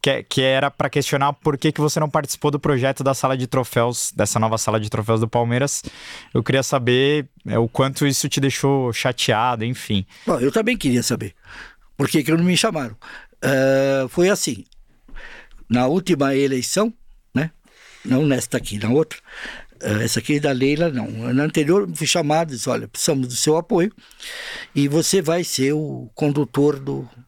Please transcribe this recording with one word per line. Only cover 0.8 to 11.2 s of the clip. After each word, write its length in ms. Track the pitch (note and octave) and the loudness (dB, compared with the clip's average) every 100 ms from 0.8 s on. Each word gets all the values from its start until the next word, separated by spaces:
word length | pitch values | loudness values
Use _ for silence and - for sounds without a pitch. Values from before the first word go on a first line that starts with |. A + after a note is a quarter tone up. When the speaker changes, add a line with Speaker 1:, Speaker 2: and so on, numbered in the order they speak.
| C#3 | -2
Speaker 1:
questionar 420 | D3 C3+ C#3+ C#3 | -2 0 0 0
por 240 | C#3+ D#3 C#3+ | 0 -2 0
que, 140 | D#3 | 0
que 80 | D3+ | 2
você 200 | D3+ E3 | 0 0
não 80 | D3+ | 0
participou 420 | D#3 C#3+ - D3 | -2 -2 -2 -2
do 80 | C#3+ | 0
projeto 420 | D#3 C3+ C3+ C3+ | 0 2 0 0
da 100 | C3+ | -2
sala 240 | C3+ C3+ C3 | 0 0 -2
de 100 | B2+ | -2
troféus, 640 | C3 A#2+ - A#2 A#2+ - - | -2 0 0 0 0 -6 -2
dessa 220 | G#2 - | 0 2
nova 180 | A2 A2 | 2 2
sala 220 | - A2 | 0 0
de 100 | G#2+ | 0
troféus 300 | A2+ G#2+ A2+ | -4 0 2
do 60 | A2+ | 2
Palmeiras. 560 | A#2+ A#2 A#2+ C#3+ - - - - - - | 0 2 0 0 -2 -8 -16 -18 -18 -4
Eu 100 | B2+ | -2
queria 200 | A#2 C3+ | 2 0
saber, 640 | C3 C#3 A#2+ B2 C#3 D3 C#3 - - | 2 0 2 4 4 2 -2 -12 -4
é, 100 | A2+ | 0
o 100 | A#2 | 0
quanto 360 | - C3+ C3+ D3 | 2 0 2 0
isso 220 | C3+ C#3+ | 0 -2
te 140 | - | 0
deixou 500 | C3+ - C#3 C#3 B2+ | 0 0 0 2 0
chateado, 720 | A2 C3+ B2 - A2 B2 A#2+ | -2 -2 -2 0 2 2 0
enfim. 420 | A2+ B2+ - G#2 F#2+ - - | -4 -6 -2 -2 -2 -8 -2
Speaker 2:
Bom, 120 | D#3 | 0
eu 120 | C3 | 2
também 240 | A3+ A3 B3 | 2 0 0
queria 280 | C#3+ A#2+ | 2 2
saber 300 | - A#2 | 0 -4